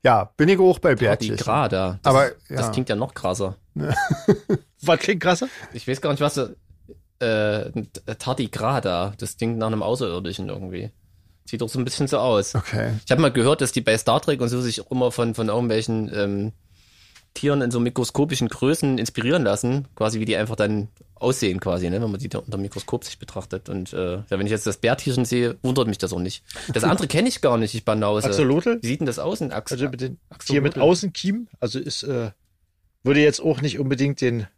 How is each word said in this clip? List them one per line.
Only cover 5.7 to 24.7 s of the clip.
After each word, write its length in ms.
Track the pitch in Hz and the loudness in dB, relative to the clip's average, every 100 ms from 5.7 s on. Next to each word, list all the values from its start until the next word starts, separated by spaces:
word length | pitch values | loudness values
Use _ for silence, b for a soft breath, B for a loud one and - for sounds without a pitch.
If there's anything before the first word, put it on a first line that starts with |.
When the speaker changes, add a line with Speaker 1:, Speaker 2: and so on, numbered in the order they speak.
Speaker 2:
Ich 160 | 117 - | -10 -6
weiß 140 | 135 | -2
gar 80 | 151 | -2
nicht, 80 | 143 | 0
was 140 | 147 | 0
du, 220 | 143 117 - _ - - - _ _ | 0 -4 -8 _ -20 -20 -20 _ _
äh, 460 | 120 110 107 107 - 120 95 - - 110 | 0 2 2 0 -4 -6 -8 -12 -12 -8
Tardigrada. 960 | 127 131 113 - 110 135 101 87 98 101 | -4 -2 -4 -2 0 0 0 -2 -4 -6
Das 200 | 110 - | -12 -4
klingt 200 | 113 113 | -4 -2
nach 100 | 110 | -2
einem 140 | 110 | -2
Außerirdischen 680 | 104 127 110 87 90 95 98 | -2 -2 -2 -4 -6 -8 -8
irgendwie. 420 | 98 92 92 107 _ _ _ _ _ | -10 -10 -10 -10 _ _ _ _ _
Sieht 160 | - 117 | -12 -6
doch 80 | 117 | -4
so 100 | 131 | -4
ein 60 | |
bisschen 220 | 123 - 139 | -4 -2 0
so 100 | 143 | 2
aus. 360 | 123 107 101 | 4 4 2
Speaker 1:
Okay. 380 | 110 - 110 110 110 | -4 -2 -4 -2 -4
Speaker 2:
Ich 60 | - | 0
hab 80 | 151 | 4
mal 120 | 151 | 4
gehört, 300 | 123 120 156 | 4 4 4
dass 100 | 131 | 0
die 100 | - | 0
bei 160 | 117 110 | 2 2
Star 220 | - 120 | 4 2
Trek 200 | - 135 | 2 0
und 80 | 120 | 0
so 100 | 123 | 0
sich 200 | 123 110 | -2 -4
auch 100 | - | -4
immer 200 | 127 123 | 0 0
von, 240 | 120 117 | 2 -2
von 120 | 113 110 | 0 0
irgendwelchen, 640 | 110 120 110 110 110 107 | 0 0 0 0 -2 -2
ähm, 380 | 104 101 101 110 - b b b b b b b | -2 -2 -2 -4 -8 b b b b b b b
Tieren 280 | - 143 143 | -2 0 2
in 80 | 120 | 2
so 120 | 120 | 0
mikroskopischen 680 | 120 123 120 - 147 135 117 | 0 0 -2 0 0 0 -2
Größen 500 | - 131 160 143 127 | 0 0 2 0 0
inspirieren 460 | 113 - 117 170 | -2 -2 0 2
lassen, 460 | 113 101 120 139 135 | 2 0 0 -2 -4
quasi 260 | - 107 110 | -2 -2 0
wie 40 | |
die 120 | 110 98 | -2 0
einfach 180 | 110 | -2
dann 320 | 107 104 107 107 _ - | 0 0 0 -4 _ -20
aussehen 440 | _ 123 131 104 92 | _ 0 2 0 0
quasi, 300 | 92 90 87 | -2 -2 0
ne, 120 | 95 | -2
wenn 80 | 113 | -2
man 80 | 101 | -4
die 100 | 139 | -6
da 80 | - | -8
unter 120 | - 101 | -6 -8
dem 40 | |
Mikroskop 420 | 101 98 - 123 | -6 -10 -6 -6
sich 160 | - - | -6 -16
betrachtet. 480 | - 98 - 95 - | -12 -12 -8 -10 -6
Und, 240 | 98 92 | -8 -6
äh, 240 | 90 90 | -4 -4
ja, 80 | 95 104 | -6 -4
wenn 160 | 95 | -4
ich 60 | 104 | -2
jetzt 120 | 107 | -2
das 120 | 107 | -2